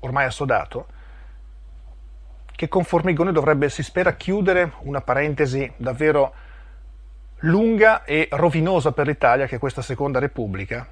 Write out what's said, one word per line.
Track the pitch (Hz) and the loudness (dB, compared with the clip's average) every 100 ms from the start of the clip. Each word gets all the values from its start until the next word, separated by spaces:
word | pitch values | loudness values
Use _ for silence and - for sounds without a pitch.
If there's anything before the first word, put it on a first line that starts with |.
ormai | 127 135 131 | -4 -2 -2
assodato, | - 139 110 78 120 - - - - - - - - - - - - - - - - - - | -2 0 0 -2 -10 -14 -20 -20 -20 -20 -20 -20 -20 -20 -20 -20 -20 -20 -20 -20 -20 -20 -8
che | 165 | -2
con | 190 | 0
Formigoni | 170 170 175 156 175 | 2 0 2 0 2
dovrebbe, | 160 139 151 143 | 2 4 2 2
si | - | -2
spera, | 139 - 180 | -6 0 0
chiudere | - - 202 190 180 170 - | 0 -2 0 2 2 2 -4
una | - 139 | -8 -8
parentesi | - 127 151 143 143 135 131 - | -2 0 0 0 0 0 -6 -6
davvero | 120 127 151 147 135 - - - - - - - - - - - 156 | -8 0 2 4 2 -2 -20 -20 -20 -20 -20 -20 -20 -20 -20 -4 0
lunga | 190 226 220 220 220 - | 2 4 4 4 4 0
e | 151 156 | -2 0
rovinosa | 139 170 160 160 185 151 | 2 2 2 2 2 0
per | 143 147 | 0 -2
l'Italia, | 147 127 123 135 | 2 4 4 0
che | 123 | -4
è | |
questa | 139 - | -6 -6
Seconda | - 127 143 127 | -8 -4 -2 -2
Repubblica | 139 - 107 98 98 117 123 | -2 -4 -6 -6 -8 -10 -10